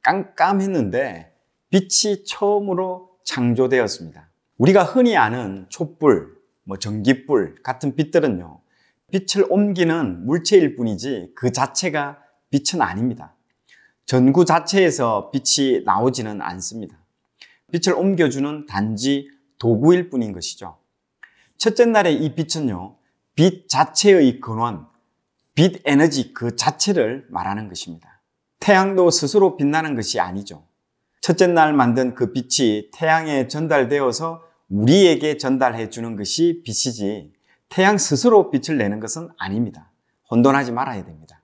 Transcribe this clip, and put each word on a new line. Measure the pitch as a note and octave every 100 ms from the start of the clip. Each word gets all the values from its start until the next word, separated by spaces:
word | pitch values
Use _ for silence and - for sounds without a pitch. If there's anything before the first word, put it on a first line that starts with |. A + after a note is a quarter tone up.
깜깜했는데 | - F#3 - - E3+ G3+ F#3+ F3+ G#2 G#2 C3+ E2 E2 _ _ _ _
빛이 | F#3+ F#3+ - G#3+ G3 -
처음으로 | - G3+ G#3 G3+ F3+ F#3 F3+ - _ -
창조되었습니다. | - A#2+ A#2+ B2+ B2+ A2 - E2 D2+ _ _ _ _
우리가 | C3 G3
흔히 | F#3+ B3+ B3 G3
아는 | A2 B2 G#2+ G2 F#2+
촛불, | - D#3+ - D3+ G2 - - _ _
뭐, | - G2
전기불 | G#2+ G#2+ G#2 C3 C3 C3 E2+ -
같은 | - C3 D3 C3+
빛들은요, | D#3 E3 D3 F#2+ E2+ C#2+ _ _ _ _ _
빛을 | F#3+ F#3+ G3 F#3+
옮기는 | F#3 G#3 F3+ E3+ E3 B2+ F2 G2
물체일 | E3+ E3 G3+ D#3 -
뿐이지 | A#2 G2 B2+ A#2+ F2 -
그 | B2+
자체가 | - C3+ - F#3 D3+ C#3+ C#3+ _ _ _
빛은 | C#3 C#3 F3+
아닙니다. | G#2 F#2 B2 A#2 D#2 _ _ _ _ _ _ _ -
전구 | B2+ B2+ C#3+ F3
자체에서 | E3 - G3 F3+ - A#2+ G#2+ -
빛이 | C#3 - - C3+ A#2+ -
나오지는 | G2 B2 B2+ A2 G#2
않습니다. | - F#2 F2+ A2+ G#2+ _ _ _ _ _ - _ _
빛을 | F3 F3+ F3
옮겨주는 | F#3+ F#3 D#3 B2+ C#3+ D3+ D3
단지 | G2 G#2+ G#2+ B2+ C#3 C#3 _ _ _
도구일 | A#2 A2 D3 F3+ F3
뿐인 | C3 A2
것이죠. | F#2 - - F#2 E2 _ _ _ _ - _ _ _
첫째 | A3+ A3 A#3
날의 | A3 F3+ D3
이 | D3+ -
빛은요, | D#3+ D#3+ C#3 F#2 F#2+ _ _ _ _ -
빛 | F3 F3+ _
자체의 | B2+ D#3+ - G#3 F#3+ C#3 B2
근원, | - A2 A#2 F#2+ D2+ _ _ _ _ _ _
빛 | - F3+ F3+ -
에너지 | C#3 D#3+ C#3 A#2+
그 | - A#2+ A#2
자체를 | - - - F3+ A2+ C3 -
말하는 | F2 F2+ G2+ G#2+
것입니다. | F2+ - E2 _ _ _ _ _ _
태양도 | - F#3+ G3 F#3+ F3+
스스로 | D#3+ C#3+ G#3 F#3+ F#3
빛나는 | C#3+ D#3 D#3+ B2+
것이 | G#2+ A2+
아니죠. | F2+ F#2+ G2+ D#2+ _ _ _ _ _ _
첫째 | - E3 F#3
날 | E3+ D#3
만든 | D3 A#2+ A#2+ B2+ A#2+
그 | B2+
빛이 | C#3 B2+ - B2 G#2 G#2
태양에 | - D#3+ D#3+ D#3+ C#3+ B2
전달되어서 | D3+ D#3+ D3 B2 C#3+ C3 A#2+ E3 E3 _ _ _
우리에게 | G2 A2 F3 F#3 C#3+ D3+ D3
전달해 | C3 C3 B2+ A2+ A2
주는 | A#2+ A#2 G#2+
것이 | G2+ - E3+ E3+ C#3+
빛이지, | G#2+ C3 A2 G2+ G#2 D2 _ _ _ _
태양 | - F#3+ G#3
스스로 | - C#3+ A#3+ A3 -
빛을 | C3+ - D3+
내는 | G#2 G#2
것은 | A2 D#3+ E3 _
아닙니다. | F#2 G2+ A2+ E2 _ _ _ _ _
혼돈하지 | A#2 B2+ C#3 B2+
말아야 | A#2 C3+ A2 F2+
됩니다. | D#2 D#2+ _